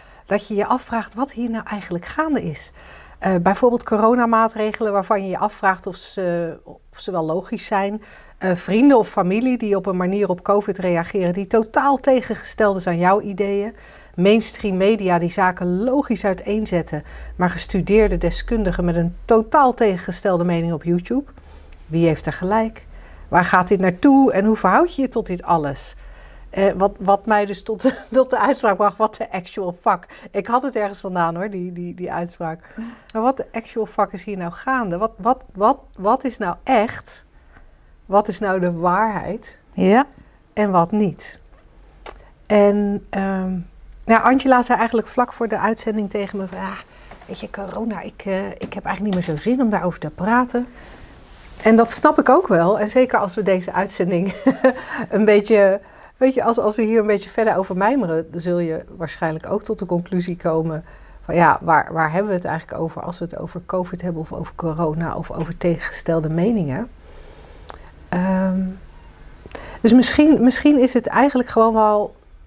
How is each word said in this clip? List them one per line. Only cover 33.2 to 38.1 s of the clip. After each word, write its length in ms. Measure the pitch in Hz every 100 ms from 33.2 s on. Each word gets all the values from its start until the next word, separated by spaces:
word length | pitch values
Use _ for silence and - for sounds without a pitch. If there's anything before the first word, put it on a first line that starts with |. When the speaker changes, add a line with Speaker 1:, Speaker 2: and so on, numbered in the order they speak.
Speaker 1:
what 140 | 233 262
the 100 | -
actual 340 | 226 220 226 214
fuck 260 | - 196
is 120 | 190
hier 120 | - 190
nou 160 | 175
gaande? 460 | - - 262 214 175
Wat, 140 | 220 -
wat, 260 | 196 254 -
wat, 240 | 185 214 285 - -
wat 280 | 196 254
is 140 | 262 226
nou 180 | 190 170
echt? 640 | - 254 220 - - - _ _ _ - - _ _ _
Wat 220 | -